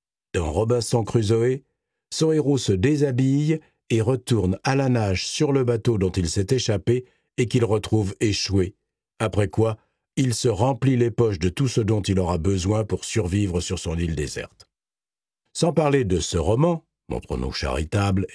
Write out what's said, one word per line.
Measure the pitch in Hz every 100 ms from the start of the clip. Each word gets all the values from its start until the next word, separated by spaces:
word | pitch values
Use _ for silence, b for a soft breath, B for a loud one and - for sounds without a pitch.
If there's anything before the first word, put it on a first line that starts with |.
| _ _ _
Dans | 92 80
Robinson | 76 110 123 110 120
Crusoe, | 107 120 104 113 123 131 - _ _ _ _
son | - 160
héros | 156 139 135
se | -
déshabille | 95 131 151 143 123 131 139 151 156 b b -
et | 113
retourne | 107 131 - 113 90 95
à | - 135
la | 135
nage | 120 104 90 -
sur | - 151
le | 135
bateau | 123 117 120 107
dont | 92
il | 92 85
s'est | 101 95
échappé | 131 - 104 - 123 b b b -
et | 120
qu'il | 127 113
retrouve | 107 - 110 98 -
échoué, | 113 98 - 98 90 - _ _ _ -
après | 110 95 101
quoi | - 110 110 _ _ _ -
il | 131
se | 113 127
remplit | 98 127 131 135 127
les | 120
poches | 110 117 95
de | 87
tout | - 135
ce | -
dont | 101 107
il | 95 95
aura | 87 87
besoin | 85 98 90 107
pour | 110 92 -
survivre | 110 87 98 101 85
sur | - 87
son | 82 82
île | 85 76
déserte. | 69 - - _ _ _ _ _ _ _ _ _ _
Sans | - 165
parler | 156 151 139
de | 107 90
ce | - 87
roman, | 78 117 165 165 - _ -
montrons-nous | 62 - 65 65
charitables | - 71 65 80 104 101 98 95